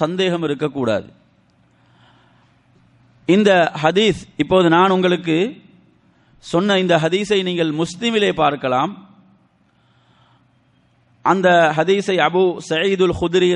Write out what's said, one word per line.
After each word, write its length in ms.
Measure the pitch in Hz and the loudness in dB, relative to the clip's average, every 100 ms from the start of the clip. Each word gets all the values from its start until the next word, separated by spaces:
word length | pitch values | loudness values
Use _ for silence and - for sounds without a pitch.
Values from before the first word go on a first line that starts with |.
சந்தேகம் 420 | 160 180 185 170 156 | -4 -2 -2 -2 -4
இருக்கக்கூடாது. 600 | 139 151 139 117 101 - - _ _ _ _ _ _ _ _ _ _ _ _ _ _ _ _ _ _ _ _ - | -4 -6 -4 -2 -2 -6 -18 _ _ _ _ _ _ _ _ _ _ _ _ _ _ _ _ _ _ _ _ 0
இந்த 240 | 190 202 185 156 151 | 2 4 4 2 0
ஹதீஸ், 380 | 156 175 214 160 - - | 0 2 2 0 -6 -6
இப்போது 240 | 147 185 170 165 | 0 2 4 4
நான் 180 | 190 185 | 4 2
உங்களுக்கு 420 | 185 180 175 160 220 302 - _ _ _ _ _ _ _ | 0 0 -2 -2 -2 -8 -20 _ _ _ _ _ _ _
சொன்ன 340 | - 170 202 196 | -4 -2 2 2
இந்த 120 | 185 165 | 2 2
ஹதீஸை 360 | 160 185 208 202 185 | 0 -2 -2 -2 -2
நீங்கள் 240 | 175 160 151 | -2 -2 -2
முஸ்லிமிலே 500 | 170 180 233 220 202 160 | -6 -4 -4 0 0 0
பார்க்கலாம். 520 | 147 143 135 127 165 202 - _ _ _ _ _ _ _ _ _ _ _ _ _ _ _ _ _ _ _ _ _ 131 | 0 -2 -2 -2 -2 -6 -20 _ _ _ _ _ _ _ _ _ _ _ _ _ _ _ _ _ _ _ _ _ -2
அந்த 240 | 185 180 175 160 147 | 0 2 2 2 0
ஹதீஸை 400 | 160 196 196 180 151 | -2 -2 -2 -2 0
அபு 160 | 180 185 165 - | 0 0 -2 -6
சயீதுல் 480 | 160 196 190 185 170 | -4 -2 0 0 -2
குத்ரி 300 | 175 180 180 | -2 0 0